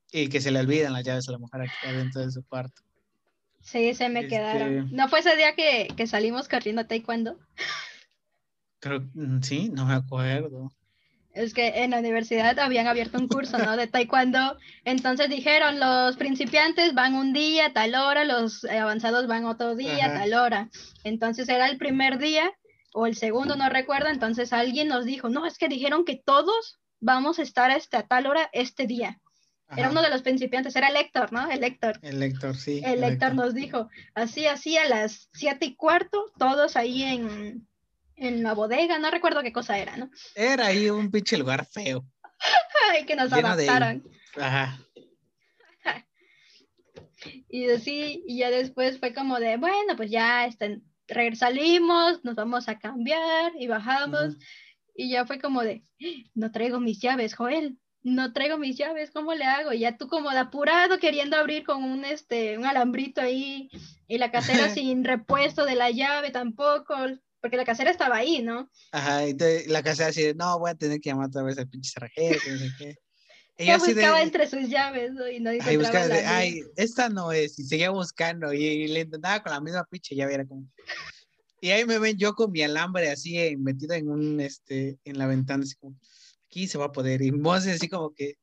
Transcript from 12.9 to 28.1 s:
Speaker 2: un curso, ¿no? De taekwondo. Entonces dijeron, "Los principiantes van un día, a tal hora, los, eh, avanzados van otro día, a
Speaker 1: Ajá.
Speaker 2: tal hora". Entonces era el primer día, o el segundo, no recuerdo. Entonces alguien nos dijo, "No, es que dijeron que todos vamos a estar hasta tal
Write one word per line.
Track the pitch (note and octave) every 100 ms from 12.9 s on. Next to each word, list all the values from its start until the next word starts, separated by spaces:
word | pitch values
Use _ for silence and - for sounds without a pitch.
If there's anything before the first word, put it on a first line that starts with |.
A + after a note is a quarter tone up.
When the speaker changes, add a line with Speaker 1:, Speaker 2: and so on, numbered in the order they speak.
| A#3+ A#3 B3+
Speaker 2:
un | B3+
curso, | C4 C4+ A#3+
¿no? | G#3+ A3+
De | A#3
taekwondo. | B3+ A#3+ C4 B3+ C4 C4 D4 - - -
Entonces | B3+ B3+ B3+ C#4+
dijeron, | C#4 D4 D4+ D4+ C#4+
"Los | C4 B3+ B3+ B3+
principiantes | C#4 C4 B3+ D4+ D#4+ E4 E4+ C4
van | C4 C4
un | C4+
día, | C4+ D4+ D#4 D4+
a |
tal | D4 A3 B3+
hora, | C#4 C#4+ D4
los, | B3 A3+ A3
eh, | - A3
avanzados | A3 G#3+ A3+ A#3+ B3
van | A3+ A#3
otro | A3+ A#3 A#3
día, | C4 C#4+ C4+
a |
Speaker 1:
Ajá. |
Speaker 2:
tal | D4 G3+
hora". | A#3 A#3+ G#3+ A3 - - -
Entonces | G#3+ A3+ A3+ A#3 B3+
era | B3 C4
el | C4+
primer | C#4+ C4 C4+ C4
día, | D4+ D#4 E4+ - _ _ _
o | - A3+
el | A3
segundo, | A3 A3+ C#4 C#4+
no | C4+
recuerdo. | C4 B3+ C#4 D4
Entonces | D4 A3 A#3 A#3+
alguien | A#3+ B3 C4 D4+
nos | B3 A#3+
dijo, | C4 A#3
"No, | C4 E4
es | -
que | D#4+
dijeron | C4 C#4 D4+ E4+
que | C4 -
todos | C#4 D#4+ A4+ A4+ - _ -
vamos | A3+ B3+ C#4 E4
a |
estar | C#4 - B3+
hasta | C#4 - B3
tal | -